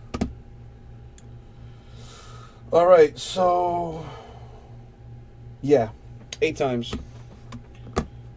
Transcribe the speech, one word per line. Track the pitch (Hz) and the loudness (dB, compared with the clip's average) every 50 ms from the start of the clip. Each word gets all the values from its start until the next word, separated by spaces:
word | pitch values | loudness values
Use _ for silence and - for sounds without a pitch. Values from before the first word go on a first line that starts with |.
| - - - - - - - - - - - - - - - - - - - - - - - - - - - - - - - - - - - - - - - - - - - - - - - - - - - - - 120 | -14 -10 -8 -6 -6 -6 -8 -12 -16 -18 -18 -18 -18 -18 -20 -20 -18 -18 -18 -18 -18 -18 -20 -20 -18 -18 -18 -18 -18 -18 -20 -18 -18 -18 -18 -20 -20 -18 -18 -18 -18 -18 -18 -18 -18 -18 -18 -18 -18 -18 -20 -20 -4 2
All | - 165 175 | 4 6 8
right, | 180 185 170 156 147 - | 10 10 10 10 8 6
so, | - - - - 185 185 180 175 180 180 175 175 175 175 170 160 165 160 147 139 - - - - - - - - - - - - - - - - - - - - - - - - - - - - - | 0 -8 -4 0 2 2 4 4 4 2 0 0 0 -2 -4 -6 -8 -10 -12 -14 -14 -16 -18 -18 -18 -18 -18 -18 -20 -20 -20 -20 -20 -20 -20 -20 -20 -20 -18 -18 -18 -18 -20 -20 -18 -18 -18 -12 -4
yeah, | - 139 147 135 113 107 - - - - - - - - - - | 2 6 6 6 6 4 -4 -10 -18 -18 -18 -18 -18 -14 -4 0
eight | 147 160 156 | 0 0 2
times. | - 147 135 123 120 120 - - - - - - - - - - - - - - - - - - - - - - - - - - - - - - | 0 0 0 0 -2 -4 -4 -6 -8 -8 -10 -16 -18 -18 -18 -20 -20 -18 -16 -16 -16 -16 -18 -18 -18 -16 -8 -4 -4 -4 -4 -8 -18 -18 -18 -18